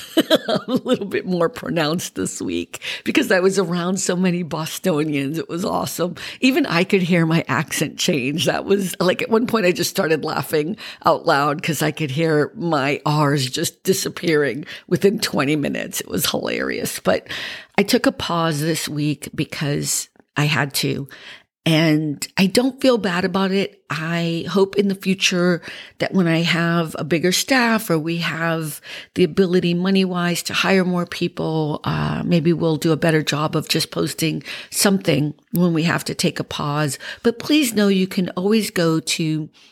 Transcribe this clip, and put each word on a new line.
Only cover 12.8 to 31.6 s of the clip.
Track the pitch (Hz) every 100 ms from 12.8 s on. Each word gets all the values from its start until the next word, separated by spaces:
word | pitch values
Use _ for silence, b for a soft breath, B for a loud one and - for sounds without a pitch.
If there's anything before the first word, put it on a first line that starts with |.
| 135 139 151
R's | 151 147 143 127
just | 151 165 -
disappearing | 190 190 - - 175 151 143 123 165 B B
within | 175 196 226
twenty | - - 139 151
minutes. | 143 - 52 -
It | -
was | 95 -
hilarious. | - 57 60 67 62 - -
But | - - - B B B B -
I |
took | 196 156 269
a |
pause | - - 170 165 147
this | 160 156 -
week | 147 151 143 -
because | - 156 - 143 147 143 - - _ _ -
I | 147
had | 151 143 -
to. | 139 135 139 B B B B _ -
And | 160 160 151 156 139 - -
I | 190
don't | 214 262 262
feel | 262 240
bad | 190 175
about | 185 190 190
it. | 196 190 - -
I | 151 160 170 170 165 -
hope | 185 196 -
in | 202
the | 190
future | 190 190 - 180 180 165 B B B B
that | -
when | 190 170
I | 165
have | 170 165 170 170 160 -
a | 151
bigger | 170 180
staff | 180 - 262 233 220 -
or | 165
we | 160 170
have | 165 156 165 165 156 - B B B -
the |
ability | 175 147 190 180 170
money-wise | 175 185 190 185 175 175 170
to | -
hire | - 180 190
more | 180 180 175
people, | - 175 - 160 160